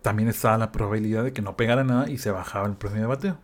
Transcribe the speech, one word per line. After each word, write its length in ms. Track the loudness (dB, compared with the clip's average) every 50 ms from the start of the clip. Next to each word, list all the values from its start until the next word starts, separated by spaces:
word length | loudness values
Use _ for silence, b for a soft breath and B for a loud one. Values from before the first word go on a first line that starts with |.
también 280 | -2 0 2 2 2 2
estaba 280 | 0 2 4 4 4
la 140 | 4 2 0
probabilidad 540 | -2 -2 -2 0 0 0 0 0 0 0 0
de 80 | -2 -2
que 100 | -4 -6
no 140 | -6 -2
pegara 260 | 0 2 2 4 2 2
nada 260 | 2 2 2 2 0
y 100 | -4 -4
se 120 | -2 -2
bajaba 360 | -2 -4 -4 -6 -4 -2 -2
el 100 | -2 -2
promedio 260 | -4 -6 -4 -2 -2 -2
de 60 | -2
bateo. 300 | -2 -2 -2 -4 -4 -6